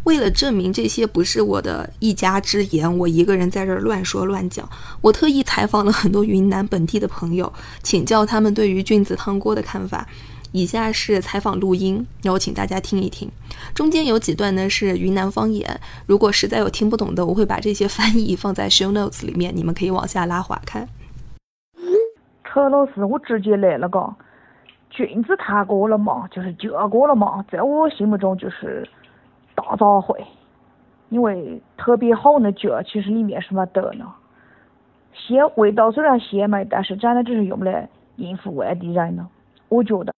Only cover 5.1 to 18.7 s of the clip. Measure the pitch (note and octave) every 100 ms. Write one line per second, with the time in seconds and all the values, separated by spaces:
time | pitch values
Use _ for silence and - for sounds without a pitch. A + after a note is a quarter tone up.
5.1 | G#3+ D#4 C#4 C4 - G#3+ G#3 G3+ G#3+ F#3+
6.1 | G3 G#3 G3 G3 F#3+ G3+ F#3+ E3 G#3+ G3+
7.1 | - E3+ F3 F3+ - - - - F#3 -
8.1 | A3 G#3+ A3 G#3+ G#3+ G#3 F#3+ F#3+ G#3+ G3+
9.1 | F#3 - G3 G#3+ G#3+ G3+ G3+ F#3+ G3 -
10.1 | - - - - F#3+ F3 A3+ A3 A3 -
11.1 | G3+ F3+ G3 G#3 F#3 F#3+ F3+ F#3+ G3 B3
12.1 | - G3 F#3+ - - G3 F#3+ - G3 F#3
13.1 | - - - - - - - D#4 D#4+ D4
14.1 | A3+ - D#3+ G#3 F#3+ F#3+ - G3+ F3+ F#3
15.1 | F#3+ F#3+ G#3+ A3 G#3+ - - - - -
16.1 | G3+ G#3 G3+ - A3+ G3 - G#3+ A3 G3+
17.1 | E3+ F3 F#3+ G3+ G3 G#3+ G3+ G3+ - A3
18.1 | A3 G#3 F3+ G3+ F#3+ G3+